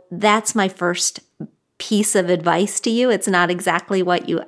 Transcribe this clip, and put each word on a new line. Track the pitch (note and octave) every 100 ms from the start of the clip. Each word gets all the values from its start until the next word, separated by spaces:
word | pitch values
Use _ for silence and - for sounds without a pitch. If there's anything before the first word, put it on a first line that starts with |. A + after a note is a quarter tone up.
| _
that's | F3 G#3 A3 G#3+
my | A3 F#3+
first | F#3+ F3 F3+ - - - - - _ _ -
piece | - G#3 G#3+
of | G3+ F3
advice | F3 E3+ E3 G3+ -
to | A#3
you. | A3+ B3
It's | G3 G3+
not | F3+ E3+
exactly | F3+ F3+ E3 - F#3+
what | F3+ F3 -
you | E3